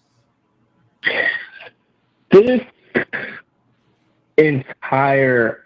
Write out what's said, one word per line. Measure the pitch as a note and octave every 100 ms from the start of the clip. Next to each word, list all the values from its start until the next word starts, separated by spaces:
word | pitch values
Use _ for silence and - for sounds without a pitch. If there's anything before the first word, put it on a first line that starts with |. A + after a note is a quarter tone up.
| _ _ _ _ _ _ _ _ _ _ - - - - - - - - _ _ _ _ -
This | F#3 A#3+ B3 - _ _ - - - - - - _ _ _ _ _ _ _ _ -
entire | D#3 C#3 - - - C3 C#3 C#3 C3+ B2 A2+ -